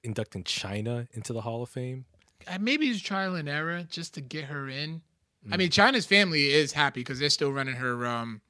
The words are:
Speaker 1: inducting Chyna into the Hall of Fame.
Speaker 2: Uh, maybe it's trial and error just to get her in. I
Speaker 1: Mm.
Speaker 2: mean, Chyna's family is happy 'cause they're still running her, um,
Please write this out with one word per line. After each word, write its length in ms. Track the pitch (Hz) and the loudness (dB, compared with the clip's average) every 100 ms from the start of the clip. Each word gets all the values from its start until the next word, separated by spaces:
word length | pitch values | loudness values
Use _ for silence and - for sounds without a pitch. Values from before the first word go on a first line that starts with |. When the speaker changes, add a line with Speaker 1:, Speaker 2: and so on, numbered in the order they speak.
Speaker 1:
inducting 400 | 117 107 107 98 | -6 -4 -4 -6
Chyna 640 | - - 95 104 113 120 120 | -4 -4 -4 -4 -4 -4 -6
into 200 | 113 113 | -10 -8
the 100 | 113 | -6
Hall 200 | 113 117 | -6 -6
of 60 | 123 | -6
Fame. 360 | 131 127 131 131 _ _ _ - | -8 -8 -8 -14 _ _ _ -8
Speaker 2:
Uh, 100 | 185 | -2
maybe 280 | 220 302 262 | 0 2 2
it's 120 | 208 | 0
trial 360 | - 196 190 180 | -2 -2 -2 -2
and 120 | 143 | -2
error 360 | 147 160 175 170 | -2 -2 -4 -6
just 260 | 170 165 | -10 -10
to 60 | - | -10
get 240 | 127 151 139 | -8 -8 -6
her 220 | 147 135 | -8 -6
in. 340 | 135 151 165 - _ _ _ 104 | -6 -6 -8 -14 _ _ _ -4
I 40 | |
Speaker 1:
Mm. 40 | 175 | 0
Speaker 2:
mean, 120 | 180 | 4
Chyna's 340 | - 226 254 - | 6 6 6 6
family 440 | 202 190 151 143 | 6 6 4 6
is 200 | 147 143 | 6 4
happy 320 | 151 143 127 | 2 2 0
'cause 140 | 123 127 | -6 -2
they're 100 | 143 | 0
still 220 | - 143 | 2 2
running 240 | 139 135 127 | 0 -4 -2
her, 280 | 127 120 120 | -2 -2 -2
um, 340 | 117 117 110 | -2 -4 -10